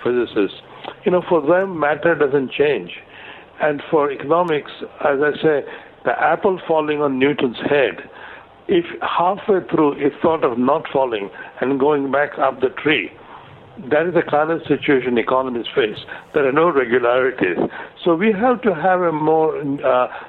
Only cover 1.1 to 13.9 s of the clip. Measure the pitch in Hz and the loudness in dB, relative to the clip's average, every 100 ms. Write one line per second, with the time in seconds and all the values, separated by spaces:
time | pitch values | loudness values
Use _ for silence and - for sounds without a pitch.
1.1 | 180 170 170 139 180 196 170 147 151 165 | 0 2 0 4 2 2 -2 0 0 0
2.1 | 156 147 143 127 - 147 123 87 - - | 2 2 2 -2 0 0 0 -4 -16 -18
3.1 | - - - - - 156 147 - 160 143 | -20 -20 -20 -20 -4 -2 -2 0 0 0
4.1 | 131 135 165 175 151 - - - - 147 | -2 0 0 2 -2 -4 -14 -16 -4 0
5.1 | 139 147 135 160 147 117 - - - - | 2 0 2 2 2 -2 -14 -20 -8 -4
6.1 | - 151 170 202 185 - 160 151 147 147 | 0 2 2 0 -2 0 0 0 0 0
7.1 | 131 139 143 135 110 - 147 120 85 - | 2 2 2 -2 -2 0 2 2 -2 -14
8.1 | - - - - - - 175 170 - - | -18 -20 -20 -20 -20 0 0 0 -6 -4
9.1 | - 175 202 - 190 - 160 151 143 143 | 0 0 -2 0 0 0 2 2 2 -2
10.1 | - 175 160 160 120 127 156 151 143 131 | 0 0 2 0 0 0 0 0 -2 0
11.1 | 110 98 - - - 127 139 139 151 139 | -2 -6 -12 -18 -6 -2 2 2 2 0
12.1 | 135 147 - 139 127 127 - 147 143 87 | -2 -2 0 -2 0 -4 -2 0 0 -2
13.1 | - - - - - - - 139 | -12 -20 -20 -20 -20 -20 -18 0